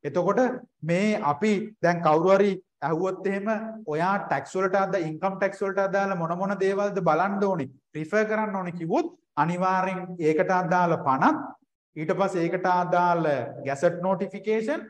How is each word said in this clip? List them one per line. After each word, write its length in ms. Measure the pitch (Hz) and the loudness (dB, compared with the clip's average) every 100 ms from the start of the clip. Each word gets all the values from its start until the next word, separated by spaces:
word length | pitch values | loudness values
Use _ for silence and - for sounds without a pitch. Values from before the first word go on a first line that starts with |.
එතකොට 360 | 147 175 175 202 254 254 - _ | -2 0 0 2 0 -2 -12 _
මේ 360 | 151 175 214 214 143 | -2 0 2 0 -2
අපි 200 | 147 214 196 147 - | 0 2 0 -2 -2
දැන් 220 | 170 170 | 0 2
කවුරු 320 | 165 156 180 196 | 4 4 6 6
හරි 160 | 202 190 _ _ | 4 0 _ _
ඇහුවොත් 440 | 143 160 185 185 196 | -4 -2 -2 -2 -4
එහෙම 240 | 196 202 214 220 220 - | -4 -2 -4 -6 -12 -6
ඔයා 280 | 151 180 196 | -2 0 0
ටැක්ස් 360 | - 139 139 | -2 -4 -2
වලට 220 | 185 190 196 | -2 2 2
අදාළ, 240 | 190 196 160 | 2 0 -4
ඉන්කම් 260 | 156 190 185 | -4 -4 -2
ටැක්ස් 260 | 196 190 | -4 -2
වලට 260 | 196 190 196 | -2 0 0
අදාළ 280 | 196 196 185 | 0 0 -2
මොන 220 | 165 175 | -2 -2
මොන 160 | 196 196 | -4 0
දේවල්ද 420 | 190 196 202 190 | 0 0 -2 0
බලන්න 420 | 170 156 190 202 | 2 2 2 0
ඕනේ, 260 | 202 180 131 - _ | 0 0 -4 -10 _
රිෆර් 300 | 151 156 214 214 | -10 -2 0 0
කරන්න 260 | 214 208 190 | 0 -2 -4
ඕනේ 220 | 180 175 | -6 -6
කිව්වොත් 340 | 165 254 330 - _ | -2 -2 -2 -10 _
අනිවාර්යෙන් 680 | - 156 180 185 185 185 185 180 - | -2 0 2 0 0 0 -4 -8 -2
ඒකට 320 | 156 156 180 | 0 2 2
අදාළ 480 | 180 170 180 175 165 | 2 2 2 2 2
පනත්, 340 | 139 135 285 302 - - _ _ _ 151 | 0 2 2 2 -6 -16 _ _ _ -8
ඊට 180 | 156 180 | -4 0
පස්සේ 260 | 190 180 170 | 0 0 -2
ඒකට 200 | 180 185 | 0 0
අදාළ 600 | 180 175 175 175 170 160 139 - - 135 | 0 2 2 4 2 2 0 -4 -8 -6
ගැසට් 360 | 139 175 175 | 0 0 0
නෝටිෆිකේෂන් 840 | 185 190 196 196 214 220 226 320 | -2 -2 -4 -6 -4 -2 -2 -6